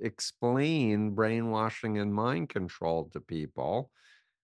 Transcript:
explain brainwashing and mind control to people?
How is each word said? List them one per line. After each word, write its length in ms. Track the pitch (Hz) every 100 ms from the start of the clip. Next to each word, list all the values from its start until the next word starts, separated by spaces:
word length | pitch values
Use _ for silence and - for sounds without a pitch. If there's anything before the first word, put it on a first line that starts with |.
explain 1080 | 110 - - - 120 131 147 160 117 104 107
brainwashing 840 | 101 110 113 117 110 110 - 113 107
and 160 | 104
mind 340 | 104 117 156 151
control 580 | 104 87 - 82 82 78
to 100 | 76
people? 680 | - 80 73 - 67 107 139 _ - - _ _